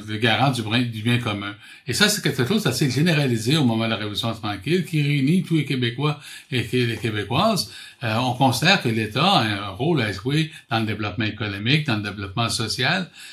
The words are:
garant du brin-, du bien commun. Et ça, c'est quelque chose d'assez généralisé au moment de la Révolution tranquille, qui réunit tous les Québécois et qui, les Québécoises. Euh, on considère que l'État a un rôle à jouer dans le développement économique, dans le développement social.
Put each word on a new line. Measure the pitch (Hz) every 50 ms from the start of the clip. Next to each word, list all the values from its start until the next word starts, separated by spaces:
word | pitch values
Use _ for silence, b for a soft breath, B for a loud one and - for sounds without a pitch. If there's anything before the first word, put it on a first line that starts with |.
| 101 107 110 104
garant | 117 113 107 104 131 143
du | 123 117
brin-, | 107 104 110 127
du | 123 120 110 107
bien | 104 120 120 120
commun. | 120 110 101 98 98 101 101 b b b b b b
Et | - 113
ça, | 123 208 202
c'est | 208 -
quelque | - 147 - - 120
chose | 123 208 214 -
d'assez | 135 - - 160 131
généralisé | 113 135 156 180 156 147 143 127 117 110 104 123 156
au | 165 131
moment | 117 113 113 113
de | 110
la | 113
Révolution | 107 110 104 101 98 113 113 113
tranquille, | - - 104 101 98 95 139 175 190 -
qui | - 160 151
réunit | 143 143 147 143 131 143 180 190 -
tous | - 165
les | 156 131
Québécois | - 139 127 123 117 120 139 143 151 147 B B B B B B B
et | 131 123 123
qui, | - 127 127 123
les | 117 113 -
Québécoises. | - 113 107 104 98 98 117 156 208 226 214 156 - B B B B B B B
Euh, | 120 110 107 117
on | 131 127 120
considère | - 139 127 120 - 156 180 196 180
que | - 123
l'État | 110 113 110 104 104 131 160
a | 196 202 151 110
un | 107 104 101 104 101
rôle | 95 95 139 170 175 139
à | 110 107
jouer | 95 92 - 127 147 156 160 151 B B B B
dans | 117 113
le | 110
développement | 107 104 101 104 104 - - 107
économique, | 104 - - 107 104 98 98 104 123 147 156 147
dans | 139 110
le | 104
développement | 104 104 95 104 101 95 92 117 117 107
social. | - - 113 104 - 123 123 143 175 190 175 - B B B B